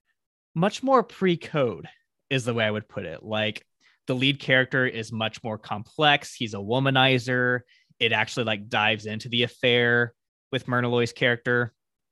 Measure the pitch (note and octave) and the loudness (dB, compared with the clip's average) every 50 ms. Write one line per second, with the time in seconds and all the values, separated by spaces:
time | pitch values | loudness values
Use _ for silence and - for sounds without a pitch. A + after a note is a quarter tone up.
0 | _ _ _ _ _ _ _ _ _ _ - E3 F3 G#3 - - - C4 C4+ B3 | _ _ _ _ _ _ _ _ _ _ -4 -2 -2 -2 -2 -2 0 2 4 4
1 | G#3+ - - - G3 F#3 E3+ D#3+ - - - D3+ C3 A#2 F#2+ D2 E2 - - _ | 4 2 -2 -2 0 0 0 0 -2 -4 -2 0 0 0 -2 -4 -10 -16 -20 _
2 | _ _ _ _ _ - C#3 C3 A2+ A#2+ A#2 A#2 A2 G#2+ G#2+ G#2+ G2+ - - G#2+ | _ _ _ _ _ -4 -4 -2 -2 -2 0 0 0 0 0 -2 -6 -8 -10 -10
3 | G2 E2+ D#2 - - G#2 G#2+ G#2+ G#2+ A2 G#2+ - - _ _ _ _ _ _ _ | -10 -10 -10 -12 -10 -6 -4 -2 -2 -2 -4 -6 -12 _ _ _ _ _ _ _
4 | _ - C3 B2 B2+ C#3 C#3+ C3+ - - C3 C3 B2+ - - C3+ B2+ B2+ - A2+ | _ -6 -2 0 2 2 0 0 0 2 2 2 2 2 0 -2 -2 -2 -2 -6
5 | A2 - A#2 A2 A2 A2 - - - A#2 G#2+ G#2 - - A2+ G#2 G2 - _ - | -8 -8 -6 -6 -6 -6 -6 -8 -8 -8 -8 -8 -8 -8 -8 -8 -10 -10 _ 2
6 | D#3 D3 D3 C#3+ - - - - A#2+ G#2+ G#2+ G2+ G2+ G2 A#2 C3 C3+ C3+ C3+ C3 | 4 4 4 4 0 -4 -10 -8 -8 -8 -8 -8 -4 -2 0 0 2 2 4 4
7 | C3 C3 C3 B2 A2+ B2+ B2+ B2+ B2 B2 B2 B2 B2 _ _ _ _ _ _ - | 4 4 4 2 2 0 -2 0 0 0 0 -2 -4 _ _ _ _ _ _ -2
8 | A#2 A2+ A2+ G#2+ A2 - - - A#2 A2 A2 G#2 G2+ G#2+ A#2+ A2+ G#2 G#2+ A2 G#2+ | 0 0 2 0 -2 -2 -2 -2 -2 -2 -2 -4 -4 -4 -2 0 2 2 0 -2
9 | G#2+ G#2+ G#2+ A2 - B2 A#2 A#2 A#2+ A#2 - - - B2 A#2+ B2 A#2+ A#2+ A#2+ A#2+ | -4 -8 -10 -10 -8 -4 -2 0 0 0 -2 0 2 2 4 4 4 4 4 2
10 | A#2+ A#2 - _ _ _ _ _ _ _ - B2+ - - B2+ B2 A#2+ A#2+ A#2+ A#2+ | 2 0 -4 _ _ _ _ _ _ _ -8 -6 -4 -2 -2 0 0 2 2 0
11 | A#2+ A#2 - - C#3+ B2+ A#2+ A#2+ - B2+ B2 A#2+ A#2+ A#2 - _ _ _ _ _ | 0 0 -2 0 0 0 0 0 -2 -2 0 0 0 -2 -6 _ _ _ _ _
12 | _ _ | _ _